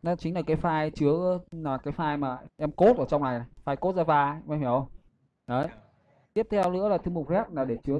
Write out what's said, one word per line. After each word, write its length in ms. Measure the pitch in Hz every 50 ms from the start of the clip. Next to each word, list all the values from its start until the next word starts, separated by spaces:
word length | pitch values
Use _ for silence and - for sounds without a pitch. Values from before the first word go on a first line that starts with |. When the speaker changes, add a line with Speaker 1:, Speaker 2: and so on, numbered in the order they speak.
Speaker 1:
nó 140 | - 165 175
chính 180 | 170 - - 180
là 80 | 175
cái 140 | 160 - 160
file 340 | 160 - 175 160 156 156 156
chứa, 480 | - - 151 143 151 170 180 180 180 180 180 -
là 280 | - 165 156 143 135 127
cái 160 | - 147 170
file 240 | - 165 151 147 147
mà 200 | 143 131 127 131 - - -
em 160 | - 151 151
code 260 | - - 185 220 247 -
ở 60 | 131 -
trong 140 | 156 143
này, 160 | 143 131 123 117
này, 80 | 120 - - - -
file 120 | 143 139
code 260 | - - 185 185 180
Java 300 | 160 156 151 143 143 143
ấy, 80 | 147 156 156 151
em 120 | 151 151
hiểu 100 | 139 123
không? 160 | 120 135 131 - - - - _ _ _ _ _ _ _ _
Đấy. 220 | - 123 131 139 -
Speaker 2:
Dạ. 60 | - - - _ _ _ _ _ _ _ _ _
Speaker 1:
Tiếp 140 | _ 214 220 -
theo 220 | 208 202 180 180
nữa 160 | 180 185 202 214
là 100 | 196 165
thư 120 | - 175
mục 180 | 175 170 143 143
Red 160 | 175 202 - -
là 120 | 170 143 131
để 120 | 127 117
chứa 220 | 113 - 139 139